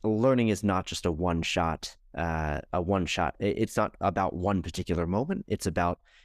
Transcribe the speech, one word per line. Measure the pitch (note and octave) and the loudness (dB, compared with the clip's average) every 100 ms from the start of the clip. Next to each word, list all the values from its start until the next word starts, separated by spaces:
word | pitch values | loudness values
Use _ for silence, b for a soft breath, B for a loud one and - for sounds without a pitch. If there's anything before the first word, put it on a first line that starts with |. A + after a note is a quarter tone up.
learning | A2 G#2+ C3 B2+ A2+ | 0 4 4 4 2
is | G2 | 2
not | G2+ F#2 - | 2 0 0
just | - F2+ | -4 -2
a | |
one | D#2 F2+ E2+ | 0 0 0
shot, | D#2+ F#2 E2 D2+ - - - - | 0 0 0 -2 -8 -16 -12 -4
uh, | E2+ D#2+ D2+ D2 - | -2 0 -2 -4 -4
a | F2+ | -4
one | F2 G2 E2 | 0 0 0
shot. | - D#2+ - | 0 -2 0
I-, | G#2 | -2
it's | - A2 - | 0 0 0
not | G#2+ - | -2 0
about | G2 F#2 F#2+ | -2 0 -2
one | E2+ A2 F#2+ | 0 0 0
particular | - - - E2 E2+ | -2 -6 -2 0 0
moment. | G2 D#3 - - | 0 -2 -4 -2
It's | G#2 F#2+ | -2 0
about | F2 - - b b | 0 0 -2 b b